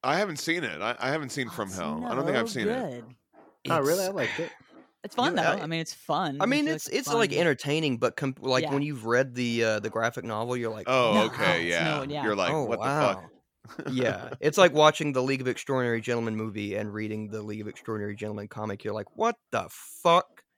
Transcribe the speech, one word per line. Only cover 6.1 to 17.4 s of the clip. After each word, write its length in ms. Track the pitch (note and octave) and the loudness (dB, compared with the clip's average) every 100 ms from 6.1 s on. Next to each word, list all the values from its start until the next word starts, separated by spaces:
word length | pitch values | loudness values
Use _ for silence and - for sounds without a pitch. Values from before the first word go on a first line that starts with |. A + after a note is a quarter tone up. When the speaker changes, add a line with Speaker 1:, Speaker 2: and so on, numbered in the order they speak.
| D#3 F3+ C#3 | -2 0 0
Speaker 4:
I 60 | G3+ | 2
mean, 200 | C#4+ D4+ | 2 0
Speaker 2:
It's, 20 | |
Speaker 4:
it's, 200 | D#4 - | -2 -2
Speaker 2:
like, 40 | |
Speaker 4:
it's, 200 | B3+ C4 | -4 0
like, 200 | A#3 G#3 | 2 4
Speaker 2:
fun. 20 | |
Speaker 4:
entertaining, 640 | - E3+ C3+ C#3+ D3+ D#3 A#2+ | 4 4 2 0 0 2 2
but 180 | A#2+ - | 0 0
com-, 180 | C#3 C3 | -4 -4
like, 280 | C3 C3 D3 | 2 2 2
Speaker 2:
Yeah. 20 | |
Speaker 4:
when 120 | C#3 | 0
you've 240 | D3 C#3 A2+ | -2 -4 2
read 280 | A#2+ C3+ | 2 2
the, 300 | B2 B2 A#2 | 0 0 2
uh, 160 | A2+ G#2+ | 2 2
the 100 | A2 | 0
graphic 340 | A2+ A2+ A#2+ | 0 0 -2
novel, 320 | A#2 G#2+ A#2+ B2 | -6 -4 -2 -2
you're 160 | A#2 | -4
like, 180 | G#2+ G2 | -4 0
Speaker 1:
Oh, 340 | C3 A#2+ G#2 A2 | 4 6 6 4
Speaker 2:
No, 0 | |
Speaker 4:
"Wow." 0 | |
Speaker 1:
okay, 400 | A2 G2+ E2+ E2+ | 2 2 2 2
Speaker 2:
it's 140 | E2+ | 2
Speaker 1:
yeah. 200 | D#2 C#2 | 2 0
Speaker 2:
no, 20 | |
yeah. 200 | C3+ D3 | -4 -4
Speaker 1:
You're 140 | G#2+ G#2 | -2 2
like, 220 | F#2 D#3 | 2 2
Speaker 4:
Oh, 60 | |
Speaker 1:
"What 180 | B2 A2+ | 0 0
Speaker 4:
wow. 0 | |
Speaker 1:
the 80 | A#2 | 0
fuck?" 280 | C#3+ C#3 F#2+ E2+ - _ _ - - | 2 2 0 -8 -20 _ _ -20 -10
<laughs> 80 | - | -4
Speaker 4:
Yeah. 440 | C3 A#2+ G2 - C3+ | 0 0 -2 -8 -2
It's 180 | D3+ D#3 | 0 6
like 140 | F3+ | 6
watching 400 | D3 D3+ D3+ D3+ | 10 6 6 -2
the 100 | C3 | 0
League 180 | C3 C3+ | 0 0
of 60 | B2+ | 0
Extraordinary 520 | A#2+ - C3 B2 A2+ | -4 -2 0 2 0
Gentlemen 340 | A2+ A#2+ A#2 G#2+ | 0 -2 -2 -2
movie 400 | A2 G2+ G2+ A2 | -4 -4 -4 -4
and 160 | G#2 | -4
reading 360 | G#2 G#2+ G#2+ G#2+ | -4 -6 -6 -6
the 120 | G#2+ | -8